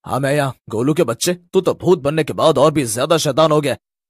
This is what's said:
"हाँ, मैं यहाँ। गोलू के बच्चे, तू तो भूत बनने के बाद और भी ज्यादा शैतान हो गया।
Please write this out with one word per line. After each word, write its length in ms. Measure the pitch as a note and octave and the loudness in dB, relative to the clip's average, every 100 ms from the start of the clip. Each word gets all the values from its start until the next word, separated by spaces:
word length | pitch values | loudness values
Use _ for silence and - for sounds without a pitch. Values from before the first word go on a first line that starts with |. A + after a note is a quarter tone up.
| - | -8
"हाँ, 140 | B2 | -4
मैं 140 | C#3 | -2
यहाँ। 200 | D3 C#3 - - | -2 -2 -6 -8
गोलू 240 | G#2+ B2+ | -2 0
के 100 | D3+ | 0
बच्चे, 300 | E3+ A#2+ F3+ | 0 -2 -4
तू 260 | F3 _ F#3+ | -4 _ -2
तो 140 | F#3 | 0
भूत 240 | - D#3 F3+ | 0 0 0
बनने 260 | C3+ D#3+ | 0 -2
के 80 | D3+ | -4
बाद 260 | G2 D3 C3 | 0 2 4
और 140 | D3+ | 2
भी 120 | D3+ A#2+ | 2 -2
ज्यादा 320 | G#2+ D3 E3 | -4 0 0
शैतान 340 | D3+ C3 D#3+ | 0 0 2
हो 80 | D3+ | 2
गया। 160 | C#3+ A2+ _ _ _ | 0 -4 _ _ _